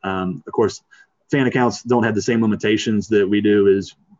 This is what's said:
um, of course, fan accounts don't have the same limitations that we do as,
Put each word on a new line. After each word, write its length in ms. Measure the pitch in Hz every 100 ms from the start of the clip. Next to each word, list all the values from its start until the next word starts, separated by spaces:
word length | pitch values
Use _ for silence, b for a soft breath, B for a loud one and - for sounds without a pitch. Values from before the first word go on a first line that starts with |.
um, 400 | 98 95 92 85 -
of 60 |
course, 300 | - 104 - _ b b _ _
fan 160 | 143 127
accounts 360 | 127 123 -
don't 200 | 120 123
have 120 | 113
the 80 | 107
same 200 | 98 117
limitations 640 | 113 101 107 107 - 107 98
that 200 | 107 95
we 120 | 104
do 280 | 104 104 101
as, 260 | 98 95 - _ _